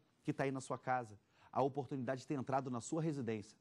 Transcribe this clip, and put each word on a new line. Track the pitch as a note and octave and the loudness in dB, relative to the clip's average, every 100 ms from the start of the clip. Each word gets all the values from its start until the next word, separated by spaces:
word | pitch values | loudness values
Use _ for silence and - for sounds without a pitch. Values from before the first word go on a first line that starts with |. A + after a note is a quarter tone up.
| _ _ | _ _
que | - | -2
tá | D3+ | 0
aí | C#3 | 0
na | C3+ | 0
sua | - C3 | -4 -4
casa, | - B2+ A2+ G2+ _ _ - | 0 0 0 -10 _ _ -4
a | A#2+ | 2
oportunidade | C3+ C3 B2 C#3 B2 C3 | 2 2 -2 -2 0 -2
de | - | -2
ter | |
entrado | D3 A#2+ C3+ C3+ | -2 2 0 2
na | B2 | -2
sua | - D#3+ | -2 0
residência | D#3+ C#3 A2+ A2 - - | 0 0 0 -2 -4 -16